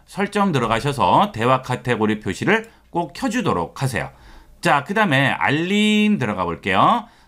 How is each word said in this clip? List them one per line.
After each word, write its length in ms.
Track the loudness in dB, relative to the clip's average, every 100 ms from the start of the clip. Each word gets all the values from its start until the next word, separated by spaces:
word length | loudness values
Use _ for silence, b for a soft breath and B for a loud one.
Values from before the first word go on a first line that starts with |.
| -12
설정 440 | -6 -2 0 0
들어가셔서 800 | 2 0 0 0 0 2 4 2
대화 300 | 0 2 2
카테고리 580 | 0 -4 -2 0 0 0
표시를 500 | -4 -2 0 0 B B _
꼭 220 | -8 -6
켜주도록 680 | -6 -4 -2 -2 -2 -4 -4
하세요. 280 | -4 -4 -8 b b b b -6
자, 220 | 0 0
그 120 | 0
다음에 340 | 0 2 2 2
알림 920 | 0 0 0 0 2 2 4 2 0
들어가 260 | -2 -2
볼게요. 640 | -4 -4 0 2 2 2 B B